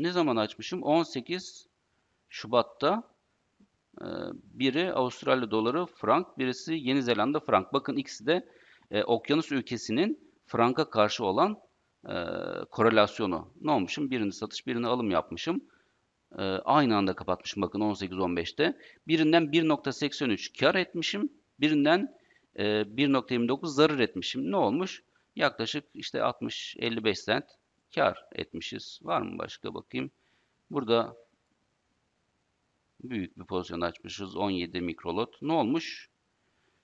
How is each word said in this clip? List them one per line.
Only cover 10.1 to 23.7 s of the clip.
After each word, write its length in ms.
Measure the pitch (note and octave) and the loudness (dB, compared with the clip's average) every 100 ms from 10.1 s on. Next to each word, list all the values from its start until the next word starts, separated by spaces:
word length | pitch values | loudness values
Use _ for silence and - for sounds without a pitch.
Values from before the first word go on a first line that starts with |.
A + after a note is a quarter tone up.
| D4+ _ _ - | -2 _ _ -4
franka 440 | A#2 A#2+ B2+ D3+ | 2 2 2 0
karşı 340 | A2 G#2 - | 4 2 2
olan, 340 | G2+ G#2 F#3+ G#3 _ _ _ _ - | 0 2 2 0 _ _ _ _ -8
e, 60 | F#2 F2 F2 G1+ G1+ - | -6 -4 -6 -6 -8 -6
korelasyonu. 840 | - A2+ A2 G#2 - G2+ D#2+ - - | 2 6 6 6 4 -2 -2 -6 -6
Ne 100 | D3+ | 0
olmuşum? 400 | C3+ - - C#3 | 0 0 -4 -2
Birini 220 | B2+ G2+ | -2 -2
satış, 340 | - A2 - - | -4 -8 -8 -4
birini 200 | A#2+ A#2 | -2 0
alım 240 | B2+ A2 | 0 0
yapmışım. 540 | E2 - - D#3 F#3 - _ _ _ _ _ _ - | 0 -2 -4 -4 -4 -6 _ _ _ _ _ _ -6
E, 40 | |
aynı 540 | G2 F#2+ - D3 C3 G#2 | -4 -2 2 4 4 4
anda 200 | F#2+ F2+ | 2 0
kapatmışım 460 | F2 F2+ - G#2 | -2 -4 -4 -4
bakın 180 | F2+ G2+ | -2 0
on 140 | G#2+ | -2
sekiz 240 | G2 F#2 F#2 | -2 -4 -2
on 180 | F2+ E2+ | 0 0
beşte. 420 | E2+ - D#3+ - - - - | -2 0 -2 -2 -12 -12 0
Birinden 440 | D#3+ D#3 E3+ D3+ | 2 6 4 4
bir 160 | E3 D#3+ | 4 4
nokta 240 | D3 C3+ | 2 -2
seksen 380 | - C#3+ - C3+ | -4 -4 -2 0
üç 300 | G2 - - | 0 -4 0
kar 140 | C#3 | 2
etmişim. 580 | F#3 F3 E3+ - - D#3+ - _ - | 2 0 -4 -4 -4 -4 -8 _ -2
Birinden, 560 | D3+ D3 D3 F3+ C4+ - _ _ _ - | 2 4 4 4 0 -8 _ _ _ -4
e, 380 | G#2 G#2+ G#2 A2+ | 0 0 0 0
bir 160 | C#3 | 2
nokta 220 | C3 - | 2 2
yirmi 140 | B2 A#2+ | 0 0
dokuz 260 | C#3 E3+ | 0 0